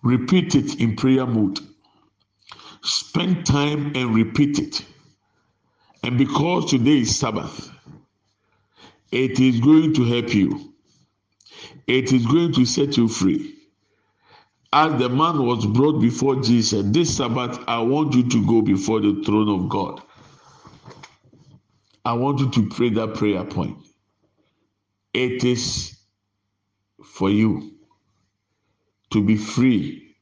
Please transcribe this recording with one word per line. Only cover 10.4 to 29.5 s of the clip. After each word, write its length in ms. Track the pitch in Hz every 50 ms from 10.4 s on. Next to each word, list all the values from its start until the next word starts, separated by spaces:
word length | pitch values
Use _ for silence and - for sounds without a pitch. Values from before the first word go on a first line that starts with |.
| 95 - - - - - - _ _ _ _ _ _ _ _ _ _ _ _ _ _ _ - - - - - - _ -
It 240 | 120 131 127 -
is 140 | 135 127 117
going 260 | 113 131 165 170 170 139
to 120 | - 127
set 320 | 120 - - 143 139 143 -
you 100 | 117 110
free. 480 | 107 - 92 95 78 76 - - - - _ _ _ _ _ _ _ _ _ _ _ _ _ _ _ - _ _ _ _ _ _ -
As 260 | 139 156 160 147 123
the 80 | 127 123
man 380 | 123 135 156 170 170 151 131
was 200 | 120 123 113 107
brought 360 | 104 104 117 135 151 151 151
before 400 | 95 120 120 - 127 139 135 131
Jesus, 420 | 135 110 120 120 110 - - 107 101 101
"This 280 | 107 160 175 - -
Sabbath, 420 | - 139 120 113 123 123 120 120 - -
I 140 | - 113 117
want 340 | 113 120 135 147 156 147 123
you 140 | 123 127 123
to 180 | 123 117 101
go 160 | 98 113 113
before 380 | 107 104 98 95 - - 113 110
the 240 | 104 104 101 - -
throne 240 | - 104 107 107 107
of 220 | 104 92 92 95
God." 320 | 98 104 95 - - - - _ _ - - - _ _ _ - _ _ _ - - - _ - - - - - _ _ _ _ _ _ _ _ - - _ _ _ _ _ _ _ _ _
I 80 | 120
want 280 | 120 120 123 139 143 131
you 100 | 139 127
to 180 | - 120 107 95
pray 220 | - - 120 120
that 260 | 107 104 110 104 -
prayer 300 | - 107 104 101 90 90
point. 320 | - - 95 82 - - - - _ _ _ _ _ _ _ _ _ _ _ _ _ _ _ _ _ _ _ _ _ _ _ _ _ _
It 320 | 117 127 127 127 123 123
is 520 | 123 123 117 - - - - - - - _ _ _ _ _ _ _ _ _ _ _ _ _ _ _ _ _ _ _ _ _
for 280 | - _ _ - 95 98
you 420 | 101 104 110 110 98 - - - - _ _ _ _ _ _ _ _ _ _ _ _ _ _ _ _ _ _ _ _ _ _ _ _ _ _ _
to 100 | - 110 104
be 140 | 98 110 104
free 760 | 107 -